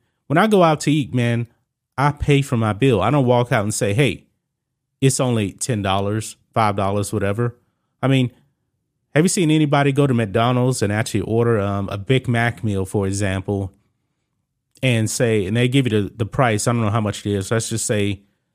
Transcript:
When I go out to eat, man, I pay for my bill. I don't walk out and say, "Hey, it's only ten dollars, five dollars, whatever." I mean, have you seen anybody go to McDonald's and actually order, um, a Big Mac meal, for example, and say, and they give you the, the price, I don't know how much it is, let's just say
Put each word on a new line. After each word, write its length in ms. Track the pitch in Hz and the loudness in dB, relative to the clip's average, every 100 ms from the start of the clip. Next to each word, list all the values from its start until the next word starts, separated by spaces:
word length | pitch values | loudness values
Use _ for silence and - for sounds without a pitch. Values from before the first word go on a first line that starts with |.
| _ _ - | _ _ -2
When 100 | 151 | 0
I 100 | 220 | 4
go 160 | 202 | 4
out 160 | 165 151 | 4 2
to 100 | - | 0
eat, 220 | 151 113 | 0 0
man, 340 | 127 120 117 117 _ _ _ _ - | -2 0 -2 -4 _ _ _ _ -2
I 160 | 143 | -2
pay 280 | 139 - 139 | 0 0 0
for 140 | 139 117 | 2 -2
my 160 | 110 | 0
bill. 300 | 101 135 104 | 2 2 2
I 100 | 107 | 2
don't 140 | 147 123 | 2 4
walk 260 | 123 120 | 2 2
out 120 | 127 | 0
and 100 | 104 | -2
say, 200 | - 107 | -2 -2
"Hey, 340 | 104 127 78 _ _ _ _ _ _ _ _ | 0 0 -2 _ _ _ _ _ _ _ _
it's 180 | 139 - | 0 2
only 320 | 127 113 101 | 0 0 -2
ten 300 | - - 110 | -4 -4 -2
dollars, 560 | 98 98 101 110 - - _ | 0 0 -2 -4 -6 -16 _
five 240 | 117 107 101 | 0 0 0
dollars, 340 | 98 104 98 | -2 -2 -2
whatever." 460 | 107 98 104 120 - _ _ _ _ | -2 -2 -2 -4 -6 _ _ _ _
I 60 | 131 | 0
mean, 240 | 135 123 - _ _ _ _ _ _ _ | 2 0 -6 _ _ _ _ _ _ _
have 120 | 143 185 | 0 2
you 40 | |
seen 220 | 214 156 | 2 2
anybody 400 | 156 147 143 143 | 2 2 2 2
go 160 | 139 139 | 2 2
to 60 | |
McDonald's 680 | 117 107 113 117 123 127 123 | 2 0 0 2 2 0 0
and 100 | 101 | -2
actually 300 | 104 113 104 | -2 -2 -4
order, 380 | - 113 117 110 | -2 0 2 0
um, 280 | 101 101 98 | 0 -4 -4
a 100 | 101 | -8
Big 280 | 98 131 127 | 0 0 0
Mac 360 | 120 117 - | 0 -2 -2
meal, 200 | 110 98 | -4 -4
for 220 | 92 107 98 | -2 -2 -2
example, 680 | 98 101 95 95 101 95 - _ _ _ _ _ _ _ _ _ _ | -2 -2 -4 -4 -4 -4 -10 _ _ _ _ _ _ _ _ _ _
and 260 | 131 117 110 | 0 0 -2
say, 380 | - 120 110 92 | -2 0 0 0
and 100 | 113 | 0
they 120 | 127 | 2
give 180 | 135 123 | 2 2
you 160 | 107 | 0
the, 120 | 98 - | -2 -4
the 100 | 107 | -4
price, 420 | - 123 104 127 | 0 0 0 0
I 40 | |
don't 100 | 120 | 0
know 80 | 107 | 0
how 100 | 117 | 0
much 260 | 107 - 104 | -2 -4 -4
it 60 | |
is, 200 | 101 95 | -4 -2
let's 180 | 113 - | -2 -2
just 160 | 113 - | -6 -2
say 360 | 107 101 98 _ _ _ | 0 -2 -4 _ _ _